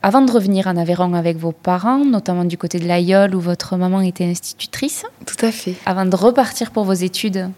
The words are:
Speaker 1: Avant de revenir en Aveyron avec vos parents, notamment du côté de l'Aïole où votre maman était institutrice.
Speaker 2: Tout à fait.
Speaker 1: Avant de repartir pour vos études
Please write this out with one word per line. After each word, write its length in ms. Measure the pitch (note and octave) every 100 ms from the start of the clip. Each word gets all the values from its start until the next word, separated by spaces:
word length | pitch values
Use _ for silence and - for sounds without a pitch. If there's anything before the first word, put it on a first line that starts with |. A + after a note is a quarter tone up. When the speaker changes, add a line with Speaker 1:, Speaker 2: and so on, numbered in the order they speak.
Speaker 1:
Avant 200 | G3 B3+
de 100 | C4
revenir 360 | A#3 G3 F#3+ F#3+
en 100 | F3
Aveyron 360 | E3+ F3 F3+
avec 220 | F3 E3+ D#3+
vos 160 | E3
parents, 540 | D#3+ F3+ F3+ G#3 C4+ C#4+
notamment 400 | A3 - F3 F3
du 120 | F3
côté 220 | E3+ F3
de 80 | F3
l'Aïole 480 | F3 F3 F#3+ G3+ F#3
où 60 |
votre 340 | F3 F3 - F3+
maman 240 | F3+ F#3+
était 240 | F#3 F3+
institutrice. 800 | F3 F3 - - - - C#4 - G#4+ _ -
Speaker 2:
Tout 200 | - A3+
à 60 |
fait. 240 | A3 - F3+ -
Speaker 1:
Avant 200 | F#3 F#3
de 100 | F#3
repartir 560 | G#3+ B3 A#3+ - A#3
pour 140 | A3+ G3
vos 80 |
études 560 | F#3+ F3+ - A3 F#3+ F#3